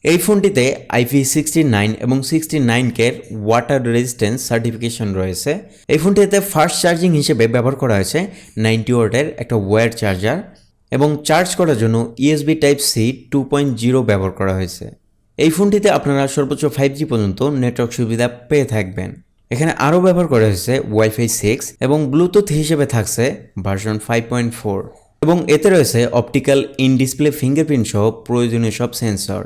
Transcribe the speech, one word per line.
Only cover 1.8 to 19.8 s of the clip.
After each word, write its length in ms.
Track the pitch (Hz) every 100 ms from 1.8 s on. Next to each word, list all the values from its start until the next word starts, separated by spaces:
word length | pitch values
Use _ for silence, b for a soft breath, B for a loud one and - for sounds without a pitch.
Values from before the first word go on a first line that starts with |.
| 107 110
এবং 120 | 120 131 135
সিক্সটি 280 | 160 160 156 120
নাইন 140 | 117 127 117
কে 100 | 117 - - 110
ওয়াটার 340 | 104 117 120 139 120
রেজিস্ট্যান্স 420 | 117 123 - 104 120 -
সার্টিফিকেশন 580 | 117 117 113 117 117 107 95
রয়েছে। 320 | 92 90 139 175 - B -
এই 60 | 147
ফোনটিতে 360 | 175 202 196 196 196
ফাস্ট 240 | 165 170 -
চার্জিং 280 | 175 165 180 151
হিসেবে 240 | 135 127 113
ব্যবহার 240 | 123 120 135
করা 140 | 131 101
হয়েছে 220 | 92 156 196 B B -
নাইনটি 260 | 110 113 110 120
ওয়াটের 300 | 110 117 156 -
একটা 140 | 117 117 98
ওয়্যার 220 | 110 117 -
চার্জার 360 | 104 92 107 160 - b b _ _
এবং 140 | 131 147 147 151
চার্জ 220 | 156 180 -
করার 180 | 170 123
জন্য 140 | 113 113 117 -
ইউএসবি 300 | 139 151 143 156
Type-C 300 | 143 143 - 120 113 127 -
টু 80 | 139 135
পয়েন্ট 200 | 143 143 113
জিরো 180 | 120 131 110
ব্যবহার 240 | 101 95 -
করা 140 | 95 95
হয়েছে। 280 | 90 - - - _ _ _ -
এই 80 | 160
ফোনটিতে 340 | 156 208 208 202 151
আপনারা 260 | 143 139 139
সর্বোচ্চ 280 | 151 131 139 147 135
ফাইভ 140 | 139 139
জি 60 | 151
পর্যন্ত 280 | 117 101 95 139 143
নেটওয়ার্ক 280 | 123 123 117 -
সুবিধা 280 | 113 113 120 120 -
পেয়ে 180 | 147 127
থাকবেন। 360 | 110 92 104 98 - _ _ _
এখানে 180 | 123 160 -